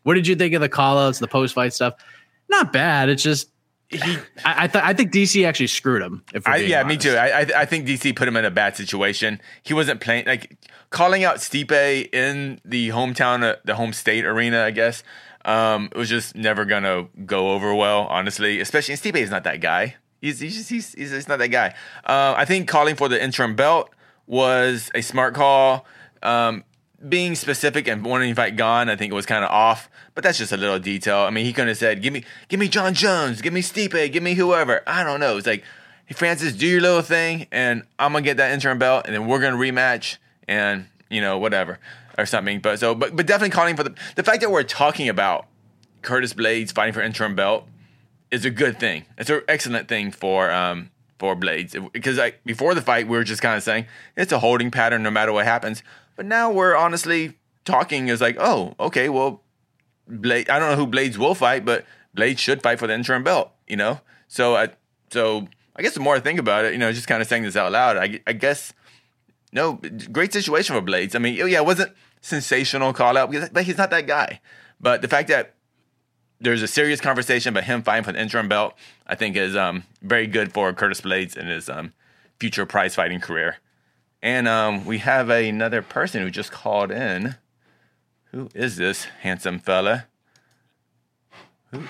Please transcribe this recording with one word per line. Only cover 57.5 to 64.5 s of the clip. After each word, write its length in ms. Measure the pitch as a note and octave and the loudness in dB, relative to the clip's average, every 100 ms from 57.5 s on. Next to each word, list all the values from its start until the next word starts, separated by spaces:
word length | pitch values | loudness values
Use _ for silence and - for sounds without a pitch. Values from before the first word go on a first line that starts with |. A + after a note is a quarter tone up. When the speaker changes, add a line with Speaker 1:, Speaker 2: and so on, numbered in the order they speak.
| _ - | _ 0
Speaker 2:
talking 420 | C3 D3 C#3+ B2+ | 0 2 -2 -2
is 140 | A#2 | 2
like, 160 | A#2+ B2 | 0 2
"Oh, 360 | G#3+ D3 F2+ - | 2 2 -2 -4
okay, 280 | D3+ B2+ C3+ | -2 0 0
well, 320 | C3 C3+ G#2 _ _ _ _ _ _ _ | 2 0 -2 _ _ _ _ _ _ _
Blade, 420 | A2+ A#2 A#2+ - | -6 0 0 2
I 100 | C#3+ | 2
don't 120 | D#3+ | 2
know 40 | C#3+ | 2
who 120 | C3+ | 0
Blades 300 | C3 C3+ G2+ | 0 -2 0
will 180 | C#3 F#3 | 0 2
fight, 280 | B2 C3 | 2 2
but 220 | A2+ A#2 - - _ F#2+ | 0 -2 -4 -20 _ 0
Blades 260 | A#2 C3 | 0 0
should 200 | - C3+ | 0 0
fight 160 | A#2+ A#2 | 0 0
for 80 | A#2 | -2
the 60 | A2 | -4
interim 280 | B2 B2+ | -2 -2
belt," 280 | C3+ F3 - _ _ | 0 0 -2 _ _
you 100 | G#2 | -2
know? 240 | G#2 C#3+ _ _ _ | -2 -2 _ _ _
So 280 | - A#2+ | 0 2